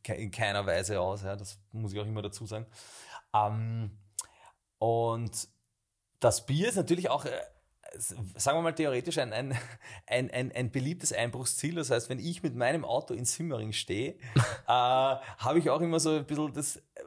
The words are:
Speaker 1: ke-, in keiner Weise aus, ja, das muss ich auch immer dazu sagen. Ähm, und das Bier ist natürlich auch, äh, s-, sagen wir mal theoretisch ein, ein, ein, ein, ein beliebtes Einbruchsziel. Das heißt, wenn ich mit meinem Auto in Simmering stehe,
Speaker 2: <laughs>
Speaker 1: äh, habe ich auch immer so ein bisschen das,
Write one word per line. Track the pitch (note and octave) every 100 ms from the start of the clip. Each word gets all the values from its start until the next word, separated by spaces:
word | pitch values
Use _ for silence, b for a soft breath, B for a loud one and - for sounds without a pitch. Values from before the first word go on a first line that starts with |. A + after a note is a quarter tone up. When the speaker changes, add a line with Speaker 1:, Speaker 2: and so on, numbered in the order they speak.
Speaker 1:
ke-, | -
in | E2+ G#2+
keiner | G2+ G#2+ G2+ G2
Weise | F2 F#2+ G2
aus, | F#2 G2+
ja, | F#2+
das | G2+ G2+ - _
muss | A2 G#2+
ich | G#2
auch | G#2+
immer | G#2+
dazu | G2+ - G#2+
sagen. | G#2+ A2+ B B B B B B
Ähm, | G#2+ G#2+ A2 A2+ A2+ G#2+ - - - B B B B _ -
und | A#2 A#2 A#2 A#2 A2 - - _ _ _ _ _ _ -
das | B2 - -
Bier | D3 A3
ist | G3+
natürlich | D3 F3 C3
auch, | C3+
äh, | C3+ G2+ - _ _ _ -
s-, | - - - F#2+ A2
sagen | C3+ D#3+
wir |
mal | E3
theoretisch | D#3+ D3+ B2 E3+ D#3+
ein, | B2
ein, | G#2+ C3+ A#2+ B B B B -
ein, | B2 C3
ein, | B2+ B2+
ein | - B2
beliebtes | C3+ C3 F3 -
Einbruchsziel. | - A#2 B2 A#2+ - D3
Das | E3+ C3
heißt, | A#2+ A#2+
wenn | C3
ich | E3 F3
mit | D#3 A#2+
meinem | B2 D#3+
Auto | - B2 -
in | A#2
Simmering | A#2 - E3 A#2+ G#2+
stehe, | A2 - G2 C#3
Speaker 2:
<laughs> |
Speaker 1:
äh, | - A#2+ A#2 A#2 B -
habe | B2 B2 C3 C3+ C3 - - - D#3+
ich | D3
auch | C#3+
immer | E3+ E3
so | D#3 D#3
ein | C#3+
bisschen | D3+ D3+
das, | C#3 - - _ -